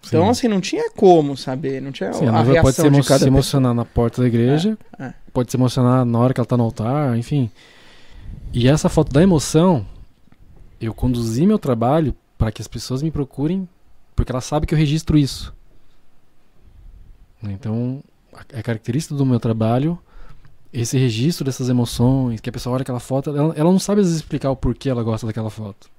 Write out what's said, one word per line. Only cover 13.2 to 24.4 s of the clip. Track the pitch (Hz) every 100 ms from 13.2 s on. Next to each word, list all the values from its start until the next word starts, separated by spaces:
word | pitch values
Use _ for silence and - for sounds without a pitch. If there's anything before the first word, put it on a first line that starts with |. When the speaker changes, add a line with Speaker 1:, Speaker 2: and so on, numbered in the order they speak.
| 135 - 147 190 185 _ - - - -
Speaker 2:
porque | -
ela | 127
sabe | - 147 160
que | 151
eu |
registro | 151 156 - 156
isso. | 139 - - - - - - - - - - - - - - - - - - - - _
Então, | 104 98 110 113 123 131 - _ _
a, | - - -
é |
característica | 107 113 - 127 160 143
do | 135
meu | 120
trabalho | 117 110 110 120 151 175 _ - - - - - -
esse | 123 117 135
registro | 131 110 139 170 135
dessas | 127 123
emoções, | 123 117 - 120 135 127 113
que | -
a |
pessoa | 120 123
olha | 127
aquela | - 123
foto, | - 131 139
ela, | 143 156 160
ela | 160
não | 185
sabe | - 208
às | 190
vezes | 165
explicar | - 143